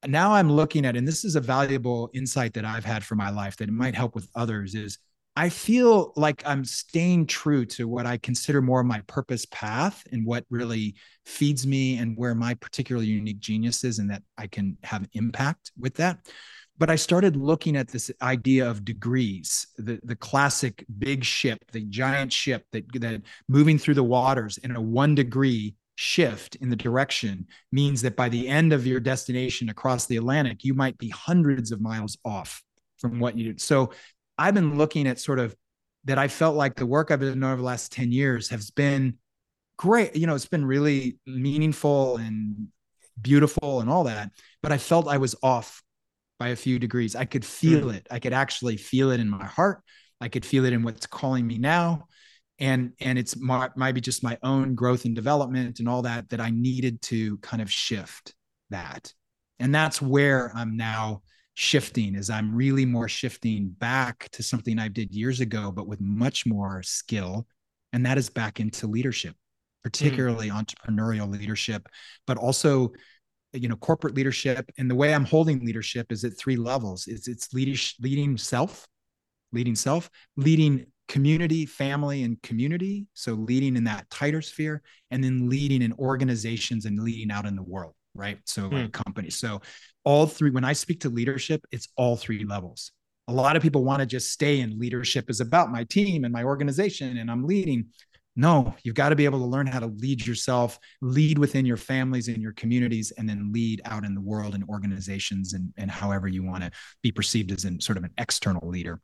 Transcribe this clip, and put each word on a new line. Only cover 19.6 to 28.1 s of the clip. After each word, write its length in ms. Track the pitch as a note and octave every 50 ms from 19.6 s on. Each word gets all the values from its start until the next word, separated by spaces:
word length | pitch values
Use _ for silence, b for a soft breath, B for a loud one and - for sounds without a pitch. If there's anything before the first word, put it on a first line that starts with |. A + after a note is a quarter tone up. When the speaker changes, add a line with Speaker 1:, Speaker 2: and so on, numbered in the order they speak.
| - _ _ -
Speaker 1:
the, 240 | G#2+ G#2+ A#2+ G#2+ -
the 140 | A#2+ A#2+ -
classic 680 | - - - C#3 C#3 C#3+ - - - B2+ G#2 - - - A2+ G2+
big 240 | G#2+ C3 C#3 C3+ B2
ship, 400 | - - - - C3 A2 G#2 _ _
the 140 | - A2+ G#2+
giant 480 | G#2 G2+ A2 C3 C3 C3+ C#3 C#3 C3 -
ship 320 | - - - B2+ A#2+ _ _ -
that, 180 | A2+ - - B2 C3
that 220 | A#2 A#2 A2+ G#2+ - B B B B -
moving 300 | C3 C#3+ D3+ D#3 D#3+ D3
through 160 | - - D3
the 80 | C3+ C3
waters 540 | A#2 B2 B2 B2 C3 C3+ C3 A2+ G#2+ G2 -
in 160 | - B2+ B2
a 60 | A#2+
one 340 | A2+ A2+ A2+ B2 C#3 D3 D3+
degree 600 | C#3+ C#3 A#2+ A2 C3 C3+ C3+ B2 A2+ G#2+ G#2+ G#2 _ _ _ _
shift 600 | - - - - - E3+ C#3 G#2 G2+ - - -
in 140 | - C3+ B2+
the 60 | A#2+
direction 680 | G#2+ - B2+ A#2 B2+ C#3 - - - - A2 G2 F#2+ F#2+ B B B B B
means 300 | - C3+ C#3+ C#3+ C#3 A#2+
that 140 | A2+ B2+